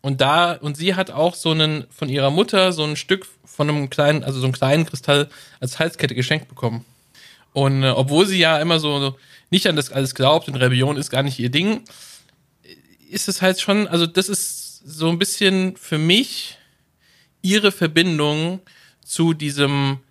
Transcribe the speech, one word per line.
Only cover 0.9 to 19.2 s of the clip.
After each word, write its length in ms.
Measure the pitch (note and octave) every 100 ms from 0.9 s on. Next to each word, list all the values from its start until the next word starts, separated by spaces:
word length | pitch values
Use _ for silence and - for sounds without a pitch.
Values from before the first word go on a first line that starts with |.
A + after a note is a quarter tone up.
| F#3
hat 160 | F#3+
auch 240 | C#3+ E3 -
so 160 | E3
einen, 340 | D#3+ D#3 D3+ C3
von 200 | - C#3+
ihrer 220 | C#3 C#3
Mutter 420 | D#3 A#3 G3 F#3
so 100 | E3
ein 120 | D3+ D3+
Stück 320 | - F#3+ - _ _
von 240 | - D3
einem 200 | D3+ C#3
kleinen, 340 | - C#3+ D3+
also 160 | C3 C3+
so 60 | C3
einen 80 |
kleinen 320 | B2+ C3+ D3+ D#3+
Kristall 440 | C3+ - C#3+ D3 - - _
als 180 | B2+ -
Halskette 380 | E3 - C#3+ A#2+
geschenkt 340 | B2+ D#3 -
bekommen. 340 | - A#2+ A#2 - _ _ - - _ _
Und, 300 | - C#3 C3+
äh, 60 | C3+
obwohl 360 | B2+ C3+ D3+ F#3+
sie 140 | F#3
ja 200 | D#3+ D#3
immer 200 | E3 E3
so, 200 | D3+ C#3+
so 160 | C#3 C3 _ - _
nicht 160 | E3+ G3+
an 80 | D#3
das 160 | C#3
alles 240 | C3+ C3 -
glaubt 320 | C3+ D#3 D#3+
und 80 | C3+
Rebellion 420 | B2+ B2 C3 C3+
ist 140 | C#3+
gar 120 | B2+
nicht 140 | C#3 B2+
ihr 140 | A#2+
Ding, 320 | C#3+ G3 A3 - - - - _ _ _ _ _ - _ _ _
ist 180 | G3+ -
es 140 | F#3
halt 180 | F#3 F#3
schon, 280 | - G3+ G#3
also 200 | E3+ E3+
das 220 | F3+ F#3+
ist 520 | G3 - - - - C3+
so 240 | D#3 D#3+
ein 100 | E3+
bisschen 560 | G3+ - G3 F#3+ F#3 F#3
für 200 | - D#3
mich 600 | D#3+ G3+ C4+ - - - _ _ _ _ _ _ _ _
ihre 300 | F#3 G#3 G3+
Verbindung 920 | F#3+ E3 D#3+ F3+ D#3 D3 D3+ E3 F#3+ _ - _ _
zu 300 | - -